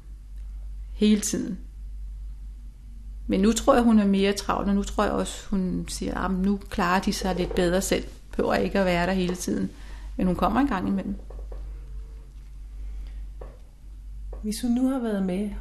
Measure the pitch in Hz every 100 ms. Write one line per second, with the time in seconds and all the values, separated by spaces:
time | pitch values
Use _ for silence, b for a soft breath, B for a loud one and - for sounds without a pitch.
0 | - - - - - - - - - -
1 | 214 208 - - 254 185 - - - -
2 | - - - - - - - - - -
3 | - - - 190 214 226 - 269 233 220
4 | 202 196 196 202 - - 196 202 202 -
5 | 202 - 185 - - 196 180 180 170 -
6 | 190 - 180 185 196 202 - - 175 190
7 | 196 - 190 180 175 - 175 185 190 180
8 | - - - - - - 190 196 185 175
9 | 175 190 180 180 - - 190 b b b
10 | b - 185 175 185 226 277 185 196 196
11 | 202 202 - - - - - - - -
12 | - - - - - - - b b b
13 | b b b - - - - - - -
14 | - - - - 214 214 247 240 262 269
15 | 226 196 190 185 208 202